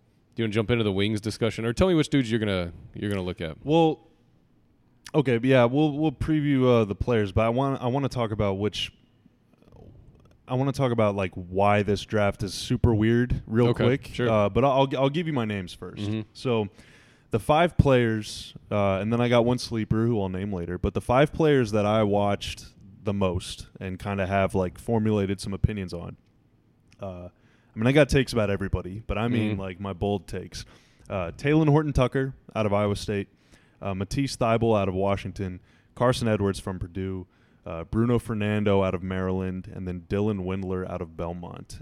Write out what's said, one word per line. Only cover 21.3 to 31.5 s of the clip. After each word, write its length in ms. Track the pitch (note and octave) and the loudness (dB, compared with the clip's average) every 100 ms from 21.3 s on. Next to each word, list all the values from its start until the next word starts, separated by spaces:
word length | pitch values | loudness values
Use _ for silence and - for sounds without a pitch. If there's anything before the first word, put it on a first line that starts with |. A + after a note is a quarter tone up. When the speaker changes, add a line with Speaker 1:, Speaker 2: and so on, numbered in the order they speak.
Speaker 2:
players 400 | - D#3+ C#3+ A2 | 2 4 4 4
that 140 | G#2+ G#2 | 2 2
I 160 | A2 | 4
watched 600 | G#2 G2+ G2+ G2+ - - - - - - | 4 2 2 -2 -6 -12 -16 -20 -20 -10
the 100 | G#2+ | -6
most 540 | G2+ F#2+ E2+ - - - - | 0 0 0 -6 -14 -16 -12
and 200 | G2 F#2 | -10 -8
kinda 260 | G2+ G2 F2+ | -6 -4 0
have, 300 | G2 F#2+ F#2+ | 2 2 0
like, 240 | F#2 - | -2 -6
formulated 600 | - A2+ A2 G#2+ G2 G2 | -2 0 2 2 0 -2
some 140 | G2 | -6
opinions 400 | F#2+ - G#2 F2+ | 0 0 0 -8
on. 240 | E2+ F2 - _ _ _ _ _ _ _ _ | -10 -12 -16 _ _ _ _ _ _ _ _
Uh, 300 | G2 F2+ F2 _ _ _ _ A2 | -14 -12 -16 _ _ _ _ -2
I 40 | |
mean, 60 | A#2 | 2
I 40 | |
got 180 | C#3+ C#3 | 4 4
takes 240 | C#3+ B2+ | 4 2
about 160 | A#2+ G2+ | 0 0
everybody, 540 | G2 F#2+ F#2 F2+ G2+ A2+ | -2 -2 -4 -6 -12 -8
but 120 | G2 | -4
I 80 | A#2 | -2
mean, 240 | A#2+ G#2+ | -2 -2
Speaker 1:
Mm-hmm. 100 | G2+ | -4
Speaker 2:
like, 180 | F#2+ F2+ | -6 -10
my 140 | G2+ | -10
bold 340 | F2 G2+ G2+ - | -4 -2 -2 -6
takes. 380 | F#2+ - - - - _ _ - | -12 -12 -16 -18 -20 _ _ -10
Uh, 220 | G2 E2+ C2+ | -8 -8 -4
Talen 320 | C#3+ | 2